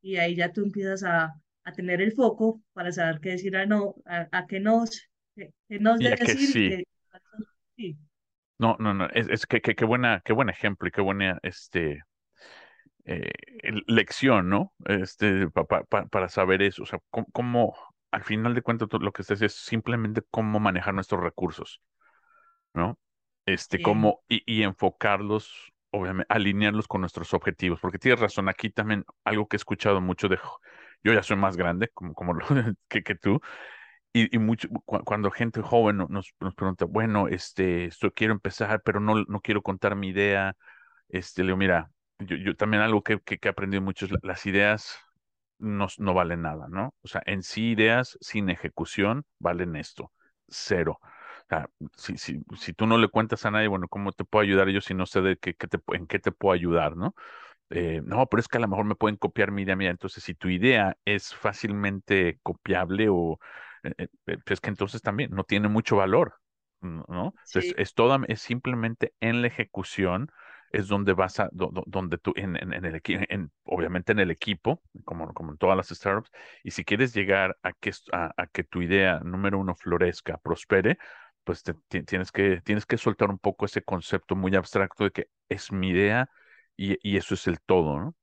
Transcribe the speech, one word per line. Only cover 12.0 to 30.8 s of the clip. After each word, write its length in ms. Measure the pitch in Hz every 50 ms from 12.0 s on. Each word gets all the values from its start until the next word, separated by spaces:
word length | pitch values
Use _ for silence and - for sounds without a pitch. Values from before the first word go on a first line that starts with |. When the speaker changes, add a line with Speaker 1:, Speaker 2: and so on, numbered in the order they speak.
| 80 _ _ _ _ _ _ _ - - - - - - _ _ _ _ _ _ _
Speaker 2:
eh, 260 | - - 85 - 50 50 - - - 254 226 -
el-, 200 | - 110 107 - -
lección, 600 | 117 113 104 - - - - 135 127 104 90 90
¿no? 240 | 98 101 170 196 _ _ -
Este, 640 | - 101 101 95 - - _ 104 107 95 95 98 80
pa-, 160 | - - 80
pa-, 180 | - 107 85 -
pa-, 220 | _ - 104 95 -
para 220 | - 104 92 87
saber 320 | - - 95 92 95 95
eso, 220 | 98 101 95 - 95
o 20 |
sea, 140 | - - 90 _ _
cómo, 180 | - 117 113 - -
cómo, 440 | - 123 123 - 120 - - - - - - _ _ _ _
al 120 | - - -
final 300 | - 110 107 110 120 120
de 60 | 123
cuentas, 280 | 120 - 117 113 117 101
tú 100 | - 110
lo 120 | - 101
que 100 | - -
estás 200 | 98 - 104 101
es 120 | 110 104 -
simplemente 680 | - - - - 113 107 - 117 117 113 107 107 110 107 _
cómo 280 | - - 110 107 107 107
manejar 340 | 107 101 92 90 87 101 98
nuestros 280 | 95 95 - - 90
recursos, 600 | 90 85 - - 92 87 78 - - - - - _ _ _ _ _ _ _ _ _ _ _ _ _ _ _ _ _ _ _
¿no? 260 | 80 85 98 - _ _ _ _ _ _ _ _ _ _
Este, 340 | - 95 90 - - - -
Speaker 1:
Sí. 20 |
Speaker 2:
cómo, 420 | 170 - 104 110 107 107 - - _ _
y, 140 | 120 110 - -
y 120 | 113 107 110
enfocarlos, 1080 | 98 92 _ - 95 - _ - 107 101 95 104 104 104 107 - - - - - - _ _ _ _
obviamente, 360 | - 104 92 90 95 92 - _ 104
alinearlos 540 | 110 101 101 98 101 104 104 104 107 107 -
con 140 | - 101
nuestros 320 | 92 85 - - 82 - -
objetivos, 460 | 85 - - 87 _ - 90 85 80
porque 180 | - 92 87 98
tienes 200 | - 131 127 120
razón, 280 | 117 101 - - 98 95
aquí 200 | 92 - - 110
también 340 | - - 107 107 107 101 92 _ - _ _
algo 220 | - 107 107 107 -
que 80 | - 104
he 20 |
escuchado 420 | - - 104 - - 107 101 95
mucho 280 | 90 92 90 - - 101
de 80 | 92 87
jo-, 220 | - - - - _ - - -